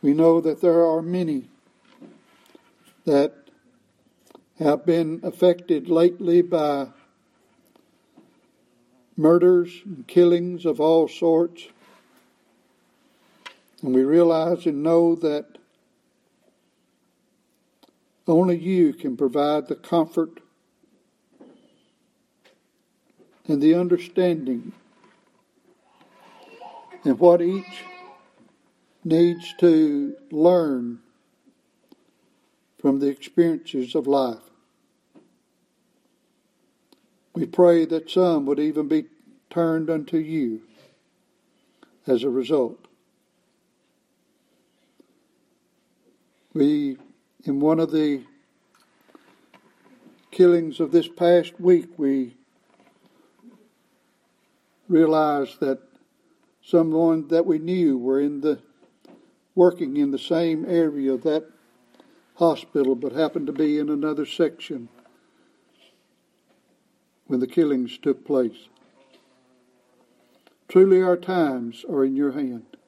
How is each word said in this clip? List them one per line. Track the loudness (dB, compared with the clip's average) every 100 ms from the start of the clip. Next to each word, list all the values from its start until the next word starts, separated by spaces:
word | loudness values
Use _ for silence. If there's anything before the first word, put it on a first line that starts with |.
We | 0
know | 4 4 4
that | 0 0
there | 2 4 4
are | 0
many | -4 -4 -4 -6 -8 _ _ _ _ _ -20 -20 _ _ _ -20 _ _ _ _
that | 0 0 0 -4 _ _ _ _ _ _ _ _ _ -20 _ _
have | -2 0 0
been | 0 0 -6
affected | -10 0 2 2 -2 -4 0
lately | 2 2 2 0 2
by | 2 -2 -2 -4 -6 _ _ _ _ _ _ _ _ _ _ _ _ _ _ _ _ _ _ _ _ _ _ 0
murders | 4 4 4 4 0 -8
and | -18 -18 -2
killings | 2 4 2 -2 -6
of | -6 -2
all | 2 2 0
sorts. | -2 0 0 0 -6 -20 _ _ _ _ _ _ _ _ _ _ _ _ _ _ _ _ _ -20 _ _ _
And | -2
we | 0
realize | 2 4 4 2 0 -2 -2
and | -4
know | 0 2 2 0
that | -2 -4 -8 -20 _ _ _ _ _ _ _ _ _ _ _ _ _ _ _ _ _ _ _ _ _ _ _ _ _ _ 0
only | 2 2 0
you | -2 2 2
can | 0 -8 -4
provide | -2 0 0 -2 -4
the |
comfort | -10 -4 -2 -2 -2 -6 -8 _ _ _ _ _ _ _ _ _ _ -20 _ _ _ _ _ _ _ _ _ _ _ _ _ _ _ _ _ _ _ -6
and | 0
the | 2
understanding | 2 2 -2 -4 -2 -2 -2 -6 -8 -8 -20 _ _ _ _ _ _ _ _ _ _ _ _ _ _ -20 -20 -20 -20 -20 -20 -20 -10
and | -4 2
what | 4 4
each | 2 -4 -10 -18 -20 -20 -20 -20 _ _ _ _ _ _ _ _
needs | -2 2 2 0 -12 0
to | 4 4 2 0 -6 -10 -12
learn | 2 4 4 0 -4 -6 -12 _ _ _ _ _ _ _ _ _ _ _ _ _ _ _ _ _ _
from | -2 -2
the | -2
experiences | -6 -8 0 0 0 -8 -8 -6
of | -6 -2
life. | -2 -2 -6 _ _ _ _ _ _ _ _ _ _ _ _ _ _ _ _ _ _ _ _ _ _ _ _ _ _ _ _ _
We | -8 -8
pray | 2 4 4 0
that | -4 -4
some | 0 0 0
would | -2 -2
even | -2 -4 -2
be | -4 -4 _ _ _ _
turned | -4 -2 -2 -4
unto | -6 -4 -6
you | -4 -4 -4 -6 -14 _ _ _ _ _ _ _ _ _ _ _ _ _ -2
as | -2
a | 0
result. | -4 -2 -2 -2 -6 _ _ _ _ _ _ _ _ _ _ _ _ _ _ _ _ _ _ _ _ _ _ _ _ _ _ _ _ _ _ _ _ _ _ _ _ _
We, | -2 0 0 -4 -8 -16 _ _ _
in | -8 -2
one | 0 0
of | 0
the | 0 -2 -4 -8 _ _ _ _ _ _ _ _ -20 _ _ _ _ _ _ _ _ -20 _ _
killings | 2 4 4 0 -6
of | 0
this | 0 0
past | -2 2 4 2 -4
week, | 2 2 0 -6
we | -2 -2 -4 -12 _ _ _ _ _ _ _ _ _ _ -20 _ _ _ _ _ _ _ _ _ _ _ _ _ _
realized | 2 4 2 0 -2 -6 -6
that | -4 -4 _ _ _ _ _ _ _ _
someone | _ 0 0 0 0 0 -2
that | -2 0
we | -2
knew | -2 0 0 0
were | -2 -2
in | -2 -4
the, | -4 -6 _ _ _ _ _ -20 _ _ _
working | 2 2 2 -8 -4
in | -2
the | -4
same | -4 -2 0 -4 -2
area | 0 0 -2 -4
of | -2
that | -2 -4 -6 _ _ _ _ _ _ _ _
hospital, | _ 0 0 -4 -2 0
but | -2 -4
happened | -4 -4 -4 -8
to |
be | -2 -2 0
in | -2
another | -4 -4 -6 -8
section | -2 -4 -4 -14 -14 -14 _ _ _ _ _ _ _ _ _ _ _ _ _ _ _ _ _ _ _ _ _ _ _ _
when | -4
the | -2
killings | 0 0 0 -4 -6
took | -4 -4
place. | -2 -2 -2 -6 -20 _ _ _ _ _ _ _ _ _ _ _ _ _ _ _ _ _ _ _ _
Truly, | 4 6 6
our | 4 0
times | -2 -2 -2 -2 -8 -14 -8
are | -2
in | -2 0
your | -4
hand. | -4 -8 -8 -16 -20